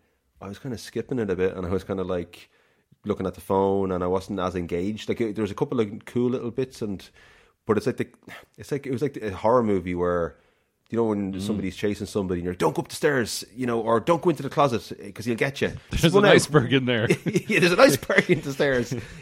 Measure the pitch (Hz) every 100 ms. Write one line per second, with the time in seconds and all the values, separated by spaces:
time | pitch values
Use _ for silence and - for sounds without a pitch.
0 | _ _ _ _ 98 101 139 113 - 117
1 | 110 127 104 90 92 92 90 92 - 95
2 | 90 90 85 - - _ _ _ _ _
3 | - 101 92 - - 98 98 98 95 92
4 | 90 95 90 95 90 92 85 85 95 110
5 | - 104 113 104 104 101 139 131 107 107
6 | - 120 123 123 117 110 131 - 110 92
7 | - _ - _ _ _ - 107 127 117
8 | 120 _ - - - - - 143 127 127
9 | 143 143 110 95 110 123 113 98 87 87
10 | 87 87 82 - _ _ _ _ _ 113
11 | 113 101 101 95 98 104 95 - 104 101
12 | 101 113 92 90 87 90 - 147 151 -
13 | 156 139 107 - - 110 123 117 110 113
14 | 107 170 180 147 139 - 143 113 - -
15 | 101 95 110 113 139 139 98 - - -
16 | 165 190 202 175 - 151 117 131 127 120
17 | 110 131 - 220 - 175 175 180 277 139
18 | - 196 190 165 147 135 147 127 120 123
19 | - 160